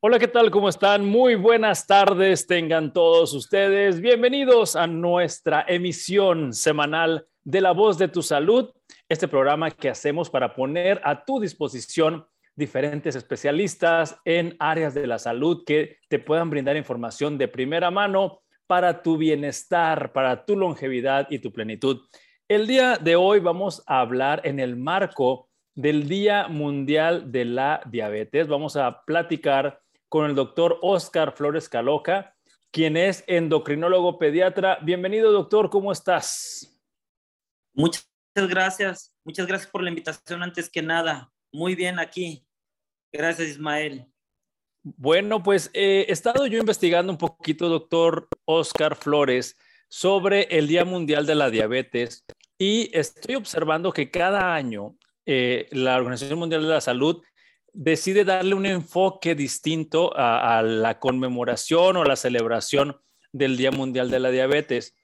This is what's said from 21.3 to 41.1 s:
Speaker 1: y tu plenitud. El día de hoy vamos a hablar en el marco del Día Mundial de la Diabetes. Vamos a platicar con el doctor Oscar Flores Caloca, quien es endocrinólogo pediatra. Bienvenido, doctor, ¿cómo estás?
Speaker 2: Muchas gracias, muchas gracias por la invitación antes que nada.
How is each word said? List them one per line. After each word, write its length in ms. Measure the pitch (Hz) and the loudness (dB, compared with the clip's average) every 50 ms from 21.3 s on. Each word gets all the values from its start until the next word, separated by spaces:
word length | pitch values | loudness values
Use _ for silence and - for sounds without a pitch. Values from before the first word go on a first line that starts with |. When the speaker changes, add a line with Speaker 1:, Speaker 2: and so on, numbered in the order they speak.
Speaker 1:
y 80 | 151 127 | -6 -8
tu 140 | - 120 104 | -8 -10 -10
plenitud. 480 | 117 110 110 110 104 - 135 135 120 _ _ _ - _ _ _ _ _ _ | -8 -10 -10 -8 -4 -2 -2 -2 -2 _ _ _ -20 _ _ _ _ _ _
El 180 | 208 208 220 | 0 0 2
día 300 | 220 254 262 254 254 240 | 2 4 4 4 4 2
de 180 | - 156 165 165 | 0 2 4 4
hoy 240 | 175 180 190 208 208 | 6 6 6 4 4
vamos 460 | 170 175 170 180 196 196 - - - | 4 2 0 0 -2 -6 -6 -8 -6
a 140 | - 147 131 | -2 0 0
hablar 400 | 127 113 123 127 131 139 147 - - | 2 0 0 0 0 0 0 -2 -4
en 160 | 147 139 139 | -6 -4 -4
el 160 | 131 123 123 | -4 -4 -6
marco 720 | 120 127 151 175 196 196 175 - - 135 123 131 127 - _ _ _ _ _ _ | -6 -4 -2 -2 -2 -2 -4 -2 0 0 0 0 -2 -8 _ _ _ _ _ _
del 320 | - 135 147 151 151 147 143 | -4 -2 0 0 0 -2 -2
Día 400 | 185 196 202 208 202 202 185 - | -4 0 2 2 2 2 -2 -2
Mundial 840 | 165 151 147 147 143 139 139 135 147 156 156 165 175 175 - 139 | -6 -6 -4 -4 -4 -4 -4 0 0 2 2 2 0 -2 -4 -6
de 140 | 117 131 120 | -4 -4 -4
la 360 | 120 120 127 131 143 156 - - 123 | -2 -2 -2 -2 -2 -2 -4 -6 -8
Diabetes. 600 | 110 117 110 107 104 107 110 - - 143 165 156 | -8 -6 -6 -4 -6 -6 -8 -4 -2 -2 0 0
Vamos 260 | 147 143 151 147 - | -2 -4 -4 -4 -4
a 300 | 147 135 123 120 - _ | -2 -2 -2 -4 -8 _
platicar 720 | - 151 170 165 170 170 147 - 156 139 135 139 143 139 _ _ _ _ _ _ _ | -4 -4 -2 -2 -2 -6 -4 0 0 0 2 0 -2 -6 _ _ _ _ _ _ _
con 200 | - 156 151 147 | -2 -2 0 0
el 60 | 143 | 0
doctor 440 | 135 135 117 _ - 170 175 165 170 - | -2 -2 -2 _ 0 2 2 0 0 0
Oscar 520 | 180 196 180 - - - 170 156 147 - | 0 0 0 -2 -2 -2 -2 -2 -2 -2
Flores 360 | - 143 147 147 156 147 - | -4 -4 -2 -2 -4 -6 -4
Caloca, 640 | - 123 120 131 147 151 - - 175 196 190 - _ _ _ _ _ _ _ _ | -6 -2 0 0 0 0 0 -2 -4 -4 -4 -10 _ _ _ _ _ _ _ _
quien 280 | - 156 160 160 151 165 | -2 0 0 0 2 2
es 260 | 180 196 185 185 - | 0 0 0 -4 -4
endocrinólogo 920 | - 180 170 170 156 156 151 - 147 147 147 165 175 185 185 175 175 170 170 | -2 0 0 0 2 0 0 0 -2 -4 -2 0 2 2 2 2 2 0 0
pediatra. 600 | 165 151 147 170 185 185 185 190 190 190 180 - 156 | 0 0 2 2 2 2 0 0 0 0 0 0 -2
Bienvenido, 500 | 151 180 180 180 190 208 220 226 220 208 | -4 -4 -2 -2 -2 0 2 4 4 4
doctor, 380 | 202 185 - - 214 208 175 | 4 2 2 2 2 2 2
¿cómo 200 | - 202 190 202 | 0 -2 -2 -2
estás? 880 | 190 - _ - 180 156 - - - - - - - - - _ _ _ _ _ _ _ _ _ _ _ _ _ _ _ _ _ _ _ _ _ _ | -6 -4 _ 0 0 0 0 -6 -10 -10 -12 -12 -14 -16 -18 _ _ _ _ _ _ _ _ _ _ _ _ _ _ _ _ _ _ _ _ _ _
Speaker 2:
Muchas 320 | 269 - - 339 - - _ _ _ _ _ _ | 0 0 0 0 -4 -14 _ _ _ _ _ _
gracias, 800 | 202 196 185 180 185 185 190 185 - 202 190 180 - - _ _ _ _ | -2 -2 0 0 0 0 0 0 -2 -4 -4 -4 -8 -14 _ _ _ _
muchas 220 | 160 156 - 185 | -14 -8 -8 -6
gracias 240 | 175 190 190 190 - | -4 -6 -8 -8 -8
por 120 | _ 202 180 | _ -6 -6
la 60 | 180 | -4
invitación 540 | 170 165 165 - 156 - _ - 175 175 180 | -6 -6 -8 -10 -12 -12 _ -14 -10 -10 -10
antes 260 | 180 175 - 165 - | -10 -8 -10 -10 -8
que 140 | - 170 156 | -8 -8 -4
nada. 500 | 160 165 170 165 156 | -2 -2 -2 0 -2